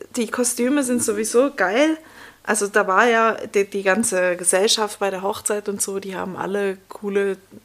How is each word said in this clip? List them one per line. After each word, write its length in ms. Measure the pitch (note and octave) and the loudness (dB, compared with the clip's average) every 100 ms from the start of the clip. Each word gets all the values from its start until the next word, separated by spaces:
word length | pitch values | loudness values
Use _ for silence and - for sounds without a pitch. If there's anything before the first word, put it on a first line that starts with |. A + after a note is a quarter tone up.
| - - | -8 -6
die 120 | A3 | -4
Kostüme 520 | - A#3+ - B3 D4 | -2 -2 0 0 2
sind 200 | B3 B3 | 2 0
sowieso 480 | A#3 G#3 A3 A#3 C#4 C#4 | 0 -2 0 2 2 2
geil. 420 | F#3 A3+ D#4 D#4+ - - - - | 0 2 2 0 -6 -20 -20 -10
Also 240 | - A3 G3+ | -4 -2 0
da 200 | G#3+ F#3+ | 2 4
war 200 | F#3+ A#3+ | 4 4
ja 260 | A3+ A3+ - - | 4 2 0 -2
die, 160 | G3+ G3 | 0 0
die 140 | G3 | 0
ganze 520 | F#3+ F#3+ A3+ F#3 F3+ F3 | 0 2 2 0 0 0
Gesellschaft 600 | F3 F#3 A3 - G#3 - | 0 2 2 2 -2 -2
bei 100 | G3 | -4
der 100 | F#3+ | -2
Hochzeit 480 | G3 G#3 - G#3 G#3 | -4 -4 -4 -4 -4
und 120 | G3+ | -6
so, 180 | - G3 | -4 -6
die 160 | G3 F3+ | -8 -8
haben 200 | F#3 - | -8 -6
alle 400 | F3 G3+ G3 F#3+ - | -4 -2 -2 -4 -12
coole, 480 | - G3+ G3+ G3 F#3+ - G#3+ | -10 -4 0 0 -4 -12 -20